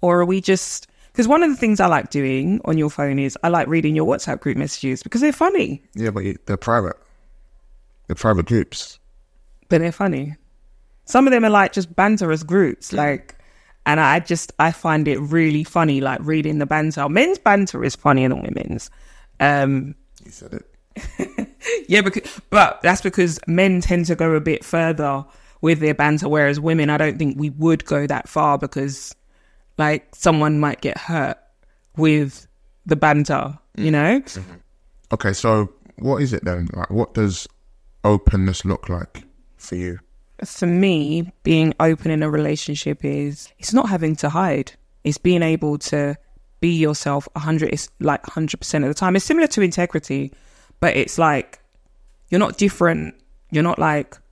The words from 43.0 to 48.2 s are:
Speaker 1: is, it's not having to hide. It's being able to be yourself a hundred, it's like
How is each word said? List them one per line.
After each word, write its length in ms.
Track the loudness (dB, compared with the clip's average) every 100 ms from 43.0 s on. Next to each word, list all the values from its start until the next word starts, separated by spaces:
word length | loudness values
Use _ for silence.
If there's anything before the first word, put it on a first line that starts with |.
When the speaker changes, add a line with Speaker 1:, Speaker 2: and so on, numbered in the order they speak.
Speaker 1:
is, 440 | -4 -4 -6 -8 -18 _
it's 160 | -2
not 160 | 0 0
having 260 | 0 -2 -2
to 140 | -2
hide. 420 | 0 0 -2 -4 -12 _ _
It's 140 | -6 -2
being 240 | 2 2
able 340 | 2 0 -2 -4
to 380 | -4 -2 -2 -6 _ -20 _ _
be 80 | -2
yourself 580 | 2 0 0 -2 -4 -6 -8
a 40 |
hundred, 340 | -2 0 0
it's 160 | -4 -8 _
like 240 | -2 -2